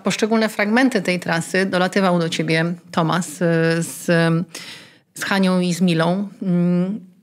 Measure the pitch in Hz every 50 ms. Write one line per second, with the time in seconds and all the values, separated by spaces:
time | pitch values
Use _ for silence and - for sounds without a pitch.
0 | - 208 180 - - 214 226 226 220 208 214 - 208 202 220 247 269 262 - 208
1 | 180 - 180 180 - 175 165 170 165 - - 185 190 190 185 180 180 185 - 208
2 | 190 185 180 175 165 165 175 - 160 156 160 160 165 170 175 170 - - - 185
3 | 165 156 160 175 175 - - - 180 170 165 165 165 165 165 170 165 - - -
4 | - - 175 165 165 165 165 165 175 - - - - - - - - - - _
5 | _ _ - - - - 208 196 190 180 185 180 180 180 170 165 185 180 165 160
6 | 160 170 180 196 208 196 - - - 190 180 175 175 175 175 175 180 185 208 226
7 | - - - _